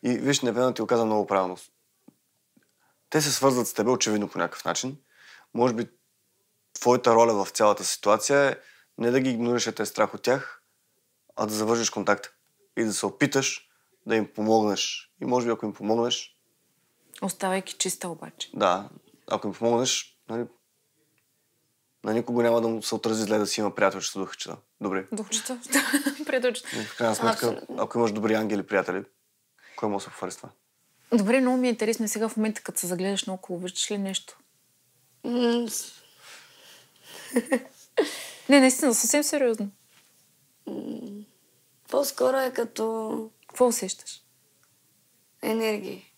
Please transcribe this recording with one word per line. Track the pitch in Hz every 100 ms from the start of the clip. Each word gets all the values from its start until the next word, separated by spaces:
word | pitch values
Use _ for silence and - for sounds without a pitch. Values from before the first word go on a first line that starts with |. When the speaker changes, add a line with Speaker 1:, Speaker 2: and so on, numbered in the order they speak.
Speaker 1:
И | 123 123
виж, | 135 143
Невена | 127 113 127
ти | 120
го | 107
каза | 120
много | 113 107 98
правилно. | 98 92 90 - _ _ _ - _ _ _ _ _ _ _ _ _ _
Те | 156
се | 151
свързват | 127 135 123 113
с |
теб, | - 107
очевидно, | 123 - 107 101
по | 90
някакъв | 85 -
начин. | 85 85 131 143 _ _ - - _
Може | 117 123
би | 113 117 _ _ _ _ _ _ _ _ -
твоята | - 123 170
роля | 113 117 107
в | 95
цялата | - 107 101
ситуация | 92 - 101 107 - 143 139
е | - - - _ -
не | 113
да | 127
ги | 131
игнорираш, | 117 120 120 113
те | - 104
страх | - 107
от | 104
тях, | - 135 - - _ _ _ _ _ _ _ -
а | 107
да |
завържеш | 107 110 117 113
контакт | - 98 101 - _ _ _ _ -
и |
да | 113
се | 98 101
опиташ | - 143 139 135 - _ _ _ _ -
да | 113
им | 107
помогнеш. | - 107 110 107 95 - - - _
И |
може | 131 123 120
би, |
ако | 110 110
им |
помогнеш | 95 101 113 120 120 - _ _ _ _ _ _ _ _ -
Speaker 2:
Оставайки | 196 - 190 190 185
чиста | - 185 - 180
обаче. | 160 165 - -
Speaker 1:
Да, | - 98 90 101 - _ _ -
ако | 101 107
им |
помогнеш, | 92 117 120 131 - - _ _
нали, | 113 120 _ _ _ _ _ _ _ _ _ _ _ _ _ _ _
на | 107
никого | 113 117 120
няма | 117 117
да | 117
му | 113
се | 107
отрази | 110 113 110
зле | 104 107
да | 101
си | -
има | 104
приятелчета, | 95 98 98 87 98
духчета. | 92 - - 85 _ _
Добре. | 104 95 95
Speaker 2:
Духчета. | 208 202 220 - 247 - 262 -
<laughs> | 285 285 277 302
Приятелчета. | 269 247 226 - -
Speaker 1:
И |
в | 107 -
крайна | 117
сметка, | 107 117 - 120
Speaker 3:
Абсолютно. | - - -
Speaker 1:
ако | 107 117
имаш | 117
добри | 107 110
ангели, | 110 107 104 92
приятели, | 98 90 90 - _ _ _ _ _ - -
кой | 110
може | 98
да | -
се |
похвали | - 92
с | -
това? | - _ _ _ _ _ _
Speaker 2:
Добре, | 233 196 254
много | 254 254
ми | 247
е |
интересно | 226 214 226 220
сега | 214 220
в | 220
момента, | 214 214
като | - -
се | 180
загледаш | 175 185 196
наоколо, | - 190 - 175
виждаш | 180 - -
ли | 208
нещо? | 196 190 - - _ _ _ _ _ _ _ _
Speaker 3:
М, | - 240 240 233 233
с- | - - - _ _ - - - - - - _ _ - - -
<laughs> | 254 - 262 - - - - 403 - - - -
Speaker 2:
Не, | 277
наистина, | 262 254 294
съвсем | 226 - 294
сериозно. | 294 302 254 220 202 - _ _ _ _ _ _ _ _ -
Speaker 3:
М, | - - - - 202 214 _ _ _ _ _ _
по-скоро | - 277 - 254 269
е | 262
като | 262 226 - 220 226 220 226 220 _ _
Speaker 2:
Какво | - 247
усещаш? | 233 190 - - - _ _ _ _ _ _ _ _ _ _ _ _
Speaker 3:
енергии. | - 220 220 208 196 196 -